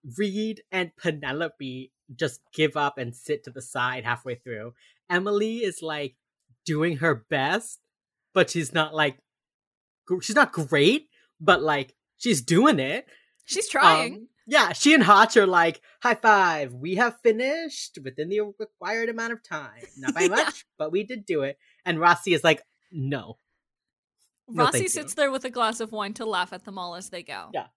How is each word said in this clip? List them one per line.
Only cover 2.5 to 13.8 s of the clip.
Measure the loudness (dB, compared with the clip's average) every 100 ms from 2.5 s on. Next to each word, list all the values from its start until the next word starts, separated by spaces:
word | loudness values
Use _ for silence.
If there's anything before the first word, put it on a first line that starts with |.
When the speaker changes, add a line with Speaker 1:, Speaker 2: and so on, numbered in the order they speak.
Speaker 1:
give | -2 -2 0
up | -4 -4
and | -10 -10
sit | -8 -8
to | -8
the | -16
side | -10 -4 -4 -4
halfway | -6 -6 -6 -12
through. | -10 -12 -12 -18 _ _ _
Emily | -4 0 0 -2 -2
is, | -6 -6
like, | -10 -8 -8 _ _ _ _ _ -4
doing | -2 0 0
her | 0 -2 _
best, | -2 0 -2 -6 -18 _ _ _ _ _
but | 0 0
she's | 0 -4
not, | -2 -2
like, | 0 -2 -2 _ _ _ _ _ _ _ _ -6
gr-, | -4
she's | 0 2
not | 2
great, | 0 0 4 4 4 _ _ _ _
but, | 2 4
like, | 2 -2 -4 _ _ _
she's | 0 0
doing | 2 4 6 4
it. | 0 -6 -8 _ _ _ -8
Speaker 2:
She's | -6 -2
trying. | 4